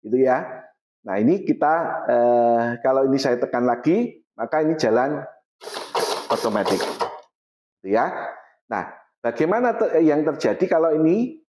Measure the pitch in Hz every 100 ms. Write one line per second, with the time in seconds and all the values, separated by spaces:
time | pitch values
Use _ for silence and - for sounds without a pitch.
0 | 107 123 131 127 175 - - _ _ _
1 | 110 98 113 190 - - 147 160 165 -
2 | - 120 120 120 120 117 117 120 135 135
3 | 135 135 139 123 135 120 123 120 147 190
4 | 240 - _ - 117 156 156 160 120 110
5 | 135 147 - - _ _ - - - -
6 | - - - 113 117 104 98 98 - 85
7 | - - - _ _ _ _ _ 95 107
8 | 151 - - - - _ _ 107 - -
9 | _ _ 117 117 156 214 247 - 202 160
10 | 160 147 156 147 117 - 185 170 165 156
11 | 160 190 254 -